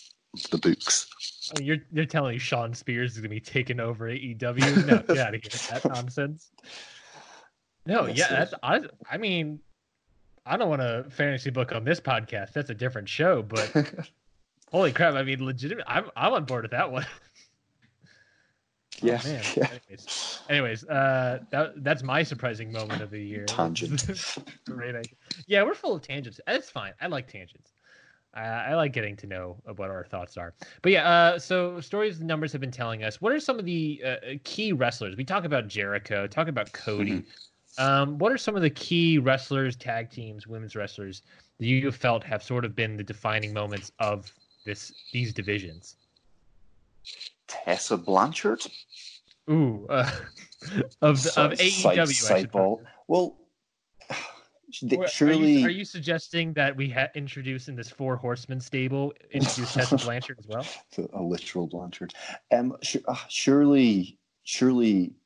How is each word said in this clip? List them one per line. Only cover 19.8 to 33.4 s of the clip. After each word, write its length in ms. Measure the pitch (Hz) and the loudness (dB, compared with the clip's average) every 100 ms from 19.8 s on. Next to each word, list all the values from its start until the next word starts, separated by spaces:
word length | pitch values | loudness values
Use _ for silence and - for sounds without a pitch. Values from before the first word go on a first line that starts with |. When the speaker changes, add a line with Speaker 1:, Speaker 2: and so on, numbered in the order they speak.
| _ 98 - - - - - | _ -20 -10 -8 -8 -10 0
Speaker 2:
anyways, 360 | 147 127 113 | 2 2 -2
uh, 560 | 117 147 135 131 127 123 120 | -2 2 4 2 0 -4 -4
that, 320 | 135 156 - | -2 -2 -2
that's 200 | 139 151 | -2 0
my 180 | 127 139 | 0 0
surprising 480 | 165 123 123 110 110 | 0 -2 -4 -4 -8
moment 320 | 110 110 107 | -8 -6 -6
of 80 | 104 | -6
the 80 | 107 | -10
year. 240 | 104 104 104 | -8 -8 -6
Speaker 1:
Tangent. 600 | - 82 82 - 143 - 190 - - - | -2 -2 -2 -4 -2 -2 -4 -8 -10 -12
Speaker 2:
<laughs> 100 | - | -18
Great 300 | - 127 120 | -12 -10 -8
idea. 200 | 120 117 _ - - 156 | -8 -10 _ -16 -14 0
Yeah, 160 | 202 | 2
we're 100 | 214 | 4
full 220 | 403 359 185 | 0 -4 -4
of 60 | |
tangents. 380 | - 139 123 101 - | -6 -10 -10 -12 -4
That's 240 | 226 269 | -4 -4
fine. 220 | - 98 92 | -10 -10 -8
I 80 | 139 | -6
like 180 | 139 123 | -6 -8
tangents. 460 | 104 90 - _ _ _ - _ _ _ 107 | -16 -18 -20 _ _ _ -20 _ _ _ -10
Uh, 40 | |
I 340 | 113 113 113 | -6 -4 -2
like 180 | 160 151 | 2 0
getting 240 | 123 107 101 | 0 -6 -8
to 100 | 101 | -10
know 340 | 95 90 90 - 101 | -10 -10 -12 -14 -10
what 140 | 95 | -8
our 140 | 95 | -8
thoughts 320 | 87 98 87 - | -10 -10 -10 -12
are. 180 | 87 - - - | -12 -14 -20 -2
But 100 | 175 | 4
yeah, 160 | 190 156 | 6 8
uh, 300 | 170 170 175 | 8 8 6
so 400 | - 185 180 175 | 0 0 0 -4
stories 380 | - 202 214 165 | -6 -2 -2 -2
and 100 | 160 | -4
numbers 240 | 156 156 | -2 -2
have 80 | 147 | -4
been 100 | 131 | -6
telling 320 | 127 117 113 | -6 -6 -4
us. 180 | 110 - | -6 -2
What 120 | 208 | 0
are 80 | 294 | 0